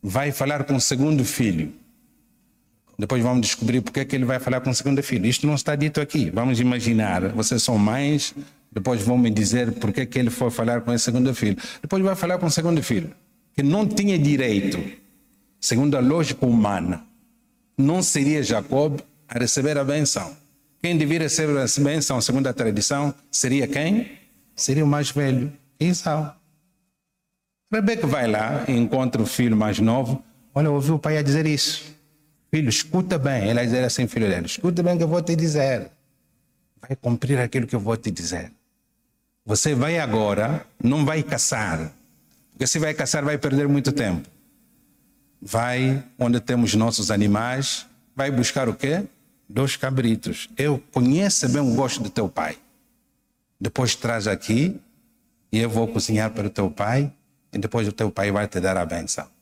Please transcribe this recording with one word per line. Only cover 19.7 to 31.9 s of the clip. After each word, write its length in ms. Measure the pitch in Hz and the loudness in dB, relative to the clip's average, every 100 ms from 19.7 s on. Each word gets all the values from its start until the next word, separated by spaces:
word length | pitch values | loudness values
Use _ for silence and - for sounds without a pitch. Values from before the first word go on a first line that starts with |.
| 147 | 0
a 80 | |
benção. 520 | 135 147 143 - 82 - _ _ _ _ | 0 0 0 -2 -6 -14 _ _ _ _
Quem 180 | 170 170 | 0 2
devia 220 | 147 165 | 2 2
receber 400 | 156 - 156 143 | 0 0 2 2
a 80 | 131 - | 2 2
benção, 380 | 143 156 143 131 | 2 2 0 0
segundo 260 | 110 131 135 | 0 2 0
a 60 | |
tradição, 640 | 120 113 104 101 143 147 139 _ | 0 0 0 0 0 -2 -4 _
seria 360 | - 131 135 123 | -4 0 2 0
quem? 520 | 139 156 214 240 - _ _ _ | 0 2 0 0 -12 _ _ _
Seria 300 | - - 135 | -8 0 2
o 20 | 151 | 4
mais 240 | 147 139 | 2 0
velho, 420 | 147 139 131 135 - _ _ | 0 0 0 -2 -8 _ _
Esau. 560 | 160 175 - 151 151 - _ _ _ _ _ _ _ _ _ _ _ _ _ | 0 0 0 -2 -4 -10 _ _ _ _ _ _ _ _ _ _ _ _ _
Rebeca 340 | 214 202 226 156 | 0 0 0 0
vai 220 | 139 117 | 0 2
lá 360 | 107 107 139 120 | 2 0 -2 0
e 40 | |
encontra 480 | 123 117 131 127 113 | 2 2 2 0 0
o 60 | 107 | -2
filho 300 | - 120 110 | 2 2 4
mais 240 | 107 98 | 2 2
novo. 420 | 113 120 123 135 - _ _ | 2 2 0 -4 -6 _ _
Olha, 160 | 139 156 | 0 2
ouviu 240 | 143 135 | 2 2
o 40 | 156 | 0
pai 200 | 156 156 | 0 0
a 40 | |
dizer 240 | 143 143 156 | 2 2 2
isso. 500 | 147 - - - | 0 -2 -4 -12